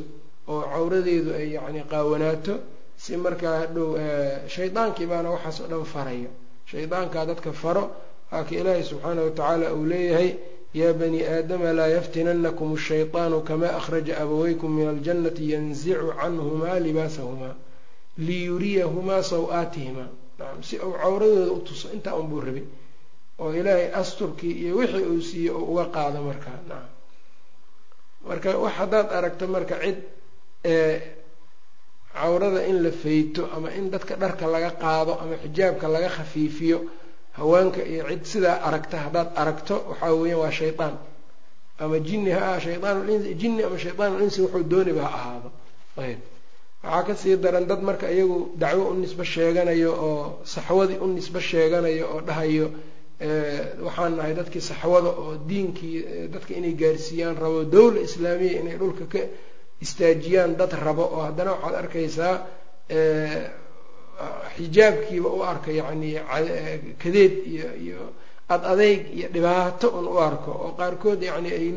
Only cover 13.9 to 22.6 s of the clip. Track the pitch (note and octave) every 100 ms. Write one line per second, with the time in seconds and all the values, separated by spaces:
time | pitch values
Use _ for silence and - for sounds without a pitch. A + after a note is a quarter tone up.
13.9 | D#3+ D3+ D3+ D3+ D3+ E3 D#3+ D#3+ D#3 D#3
14.9 | D3 D3 F3 E3 D3+ D3+ D3+ D3+ C#3+ E3+
15.9 | E3+ C3 - D#3 E3+ D3 D#3 E3 F#3 D#3+
16.9 | D#3 D#3 C#3 B2+ C3 C3 C3 - - -
17.9 | - - - D#3+ F3+ F3 F3 G3+ G3 E3+
18.9 | E3+ F#3 F#3+ F3 E3+ E3 E3+ E3 D3+ C3
19.9 | C3 B2+ - - - C3+ - - - F#3+
20.9 | E3+ E3+ G3+ G#3+ G3+ F3+ F3+ D3+ C#3+ -
21.9 | G#3 F#3+ F3 D#3 D3 C3 C3